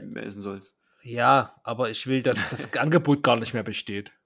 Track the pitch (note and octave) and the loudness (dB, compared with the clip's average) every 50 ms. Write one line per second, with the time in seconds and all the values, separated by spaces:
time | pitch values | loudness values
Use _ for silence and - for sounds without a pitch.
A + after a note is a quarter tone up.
0 | - - - A2 - A2 F#2+ G2+ G2 G2+ G2 G2 - _ _ _ _ _ _ _ | -10 -12 -12 -10 -10 -12 -12 -10 -10 -10 -10 -10 -14 _ _ _ _ _ _ _
1 | - A#2+ A#2 A#2+ A#2+ B2+ C3+ C3+ A2 - _ _ - A2+ A#2 A2 B2+ A2 A2 - | -16 -10 -4 2 4 6 6 6 4 0 _ _ -10 -8 -4 -2 -2 -4 -4 -6
2 | - C3 C3 C3 A#2 C3+ A#2 G#2 G#2+ - C3+ A#2+ C3+ - - B2 C3+ D#3 E3 E3+ | -4 -2 -2 0 2 0 0 0 -2 -6 -6 -8 -8 -6 -2 0 2 4 4 4
3 | E3 C#3+ C#3+ C#3+ - C3 A#2+ A2+ A2+ - - A#2 G2 A2 G2+ - - - G2+ G2+ | 6 4 2 4 6 4 4 4 2 -4 -4 -4 -4 -4 -8 -8 -8 -8 -8 -8
4 | G2+ - _ _ _ | -10 -12 _ _ _